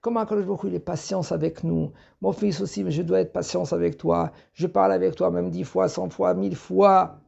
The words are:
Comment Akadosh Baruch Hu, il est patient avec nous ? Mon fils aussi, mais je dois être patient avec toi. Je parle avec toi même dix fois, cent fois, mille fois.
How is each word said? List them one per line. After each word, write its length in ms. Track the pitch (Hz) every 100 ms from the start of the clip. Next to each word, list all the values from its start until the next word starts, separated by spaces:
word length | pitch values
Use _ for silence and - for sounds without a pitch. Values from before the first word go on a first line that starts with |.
Comment 180 | - 233
Akadosh 280 | 214 214 190
Baruch 180 | 196
Hu, 40 | 202
il 60 |
est 60 | 180
patient 400 | 165 175 - 196 165
avec 320 | 170 156 160
nous ? 300 | 165 165 156 - - _
Mon 120 | 190
fils 280 | - 208 160
aussi, 220 | 190 202
mais 80 | 185
je 120 | 156
dois 180 | 170 185
être 120 | 180
patient 300 | 175 170 180 170
avec 240 | 170 - -
toi. 360 | 165 170 - - _
Je 140 | _ 170
parle 260 | 131 95
avec 220 | 95 180
toi 160 | - 185
même 200 | 87 175
dix 120 | 87
fois, 260 | 90 - 95
cent 220 | - 90
fois, 240 | - 185
mille 220 | 180 196 165
fois. 640 | - 185 196 196 165 151